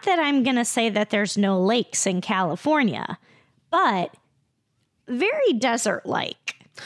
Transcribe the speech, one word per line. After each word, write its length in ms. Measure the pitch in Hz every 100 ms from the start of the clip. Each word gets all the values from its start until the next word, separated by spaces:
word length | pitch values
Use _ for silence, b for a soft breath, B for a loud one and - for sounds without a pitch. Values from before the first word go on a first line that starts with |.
that 140 | - 349
I'm 220 | 294 285
gonna 240 | 247 247 233
say 240 | - 226
that 200 | 208 214
there's 260 | 208 202 202
no 220 | 196 190
lakes 460 | 185 240 - - 202
in 140 | 180
California, 960 | - 190 175 170 294 302 226 123 - - b b b b -
but 460 | 339 330 190 - - _ _ _ _ _ _ _ _ -
very 460 | 247 392 605 508
desert-like. 1040 | 233 247 233 214 180 - - - - - - - -